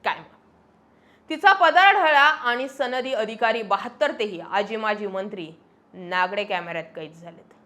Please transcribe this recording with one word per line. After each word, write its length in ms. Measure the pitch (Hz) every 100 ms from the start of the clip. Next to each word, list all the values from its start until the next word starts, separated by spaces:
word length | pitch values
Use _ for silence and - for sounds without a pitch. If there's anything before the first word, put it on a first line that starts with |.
काय 120 | 208 156
मग? 80 | 160 _ _ _ _ _ _ _ _ _ _
तिचा 240 | 320 381
पदर 400 | 392 339 320 392
ढळला 260 | 415 330 294
आणि 480 | 285 302 247 240 269
सनदी 440 | 277 254 254 254
अधिकारी 480 | 254 220 220 233 226
बहात्तर 500 | 208 196 208 - 294
तेही 280 | 277 214 175 165
आजी 240 | 196 202 220
माजी 320 | 220 208 208
मंत्री 440 | 190 202 202 160 160 _ _ _
नागडे 500 | 185 180 185 185 202
कॅमेऱ्यात 400 | 208 185 170 165 160 -
कैद 160 | 156
झालेत. 420 | 160 170 165 - _